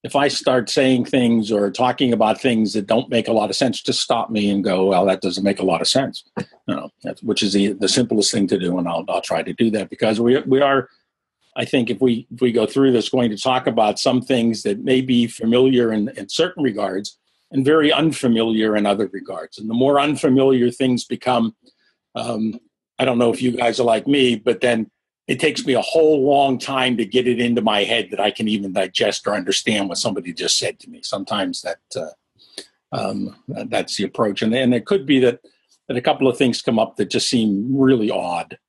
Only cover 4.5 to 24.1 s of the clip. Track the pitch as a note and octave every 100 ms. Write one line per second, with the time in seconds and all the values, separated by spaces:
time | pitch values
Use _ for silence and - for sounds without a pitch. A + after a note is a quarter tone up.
4.5 | G2+ G2 F#2 F#2+ F2+ F#2+ F#2 F#2 F#2+ G2
5.5 | G2 F#2+ F#2 - C3 C3+ - _ - -
6.5 | _ - - - _ - - A2+ G#2 G#2
7.5 | G2 G2 F#2+ G2 - A#2 A2 G2 A2 G2
8.5 | G2 F2+ F2+ E2+ E2 - E2+ - E2 E2
9.5 | - A#2 G#2+ F2+ - A2+ G#2+ A#2+ C3+ C3+
10.5 | C3 C#3 C3+ B2+ _ _ _ _ _ _
11.5 | - A#2 C#3 A#2 G#2+ C3 A#2 - A#2 B2+
12.5 | A#2 A2 C3+ C3+ A#2+ G#2 C3 A#2+ G#2 C3
13.5 | C3 C3 A2+ G#2+ G2+ C3+ B2+ B2 B2+ A#2
14.5 | G#2+ - G2+ C3 C3 C3 A#2+ A#2 - A2+
15.5 | A#2+ C3 B2 A#2 G#2+ G#2 - G2+ - E3+
16.5 | F3+ C3+ G#2 G2 F#2+ G2+ _ _ _ _
17.5 | C#3 C3+ D#3+ D3+ D3 D#3+ C#3 B2 A2+ A2+
18.5 | A2 A2 G#2+ G2+ G2+ G2 G2 F#2 F2+ D#2+
19.5 | - A2 A#2 C3 C#3+ D3 C#3+ D3 C3 C3+
20.5 | B2+ A#2+ - C3 B2 - A2+ - A#2+ A2+
21.5 | _ _ _ _ _ _ A#2 A#2 A2 A2
22.5 | A2 _ _ _ - C3 A#2+ A#2+ C3+ B2+
23.5 | A#2 A#2+ A2+ A#2 A2 C3